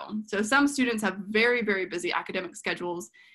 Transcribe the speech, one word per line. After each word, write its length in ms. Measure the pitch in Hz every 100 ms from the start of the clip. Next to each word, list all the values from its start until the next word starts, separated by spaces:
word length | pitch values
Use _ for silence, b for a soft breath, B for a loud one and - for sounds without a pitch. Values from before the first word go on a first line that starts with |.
| - 214 214
So 140 | 196
some 260 | 214 269 285
students 340 | 285 247 220
have 140 | 208 190 190
very, 340 | 214 240 240
very 240 | 214 196 185
busy 260 | 175 175
academic 420 | - 180 185 185
schedules 560 | - 185 175 175 170 - b b